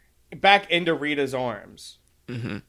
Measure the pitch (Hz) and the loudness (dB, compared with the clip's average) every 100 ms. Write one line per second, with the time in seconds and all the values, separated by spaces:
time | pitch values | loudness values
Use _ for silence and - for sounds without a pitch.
0 | _ _ _ 147 190 202 196 170 170 156 | _ _ _ 0 4 4 4 0 2 0
1 | 147 147 139 127 127 104 87 - - - | 0 0 0 -2 -4 -6 -10 -20 -20 -20
2 | _ _ - 123 113 101 | _ _ -12 -10 -8 -8